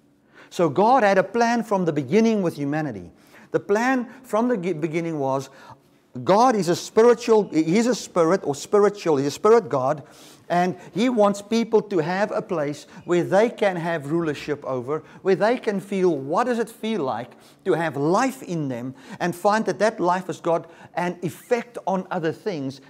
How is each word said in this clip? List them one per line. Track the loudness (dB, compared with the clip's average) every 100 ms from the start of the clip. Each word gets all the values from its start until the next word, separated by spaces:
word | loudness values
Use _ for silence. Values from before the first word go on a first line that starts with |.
| _ _ _ -20 -10
So | 0 0
God | 4 4 4
had | 4 4
a |
plan | 2 0 2 0
from | 0 -2
the | 0
beginning | -2 0 2 4 2
with | -2 -4
humanity. | -4 -4 -4 -8 -14 -20 _ -20 -6
The | -4
plan | 0 0 2 0 -2 -12
from | -4 0 0
the | 0
ge-, | -2 -4
beginning | -4 -4 -4 -2
was | -2 -2 -4 -14 -20 -20 _ _ _ -4
God | 2 4 6 4
is | 0
a | -2
spiritual, | 0 4 6 4 4 2 2
he's | 0 2 2 2
a |
spirit | -2 -2 0 2 2
or | -2
spiritual, | -6 0 2 2 0 0 0
he's | 0
a |
spirit | 0 4 4 4
God, | -2 -2 -4 -8 -20 -20 -20 -4
and | 0 0 -2 -8
he | -2 0
wants | 4 2 2
people | -2 -2 2 0
to | 0 -2
have | -2 -2 -2
a | -4
place | -4 -4 -4 -6 -14 -14
where | -2 0
they | 2 2 2
can | 2 -2 0
have | -4 -4 -4
rulership | -2 -2 -4 -6 -8
over, | -6 -6 -4 -6 -8 -6
where | -2
they | 2 2 0
can | -2 -4
feel | -4 0 2 0
what | -2 -2
does | 0 -2
it | -4
feel | -6 -4 -2
like | -2 -4 -8 -16 -20 _
to | -2
have | 0 -2 -2
life | 0 2 0 -4
in | -8 -6 -6
them | -6 -10 -14 -18 -6
and | -6
find | -2 0 2 0
that | 0
that | 0 0
life | 0 0 -4
has | -6
got | -2 -2 -4 -18 -12
an | -6 -6 -4
effect | -8 -8 -4 -4 -4 -10 -4
on | -4 -4
other | -4 -4
things. | -4 -6 -6 -6 -10 -16